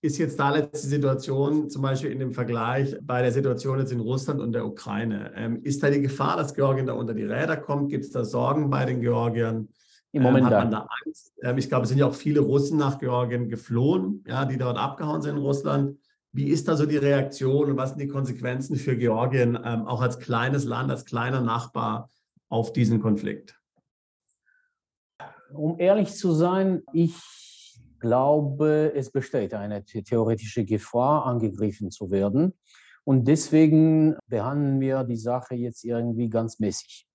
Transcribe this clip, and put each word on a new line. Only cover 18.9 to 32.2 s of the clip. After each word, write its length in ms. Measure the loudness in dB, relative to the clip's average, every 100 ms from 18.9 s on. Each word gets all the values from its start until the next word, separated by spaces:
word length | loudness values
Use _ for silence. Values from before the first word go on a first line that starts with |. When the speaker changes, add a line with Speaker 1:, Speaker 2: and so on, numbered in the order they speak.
| 0
Speaker 1:
Georgien, 640 | 2 2 2 2 2 2
ähm, 220 | -2 -4 -4
auch 160 | -2
als 180 | -2 -2
kleines 440 | -4 -2 0 0
Land, 260 | -2 -4 -4
als 140 | -4
kleiner 360 | -6 -4 -2 0
Nachbar 680 | 0 -2 -4 -4 -4 -4 -8 _ _ _ _
auf 220 | -2 -2
diesen 280 | 0 2 2
Konflikt? 580 | 2 0 -2 -8 -14 _ _ _ _ _ _ _ _ _ _ _ _ _ _ _ _ _ -20 -20 _
Speaker 2:
Um 260 | -4 -4 2
ehrlich 340 | 4 4 2
zu 180 | -2 0
sein, 500 | 2 2 2 2 0 -2
ich 240 | 2 2 0 -20 -20 -20 -20 -20 -20 -20 _
glaube, 920 | 0 2 4 2 2 0 2 4 2
es 160 | -2 -4
besteht 440 | -6 -2 -4 -4
eine 280 | -6 -6 -8 -8
the-, 160 | -12
theoretische 640 | -2 0 2 0 -2 -4
Gefahr, 600 | -2 -2 0 0 4 2
angegriffen 680 | 2 0 -2 -2 -4 -4 -10
zu 200 | -8 -2
werden. 420 | 0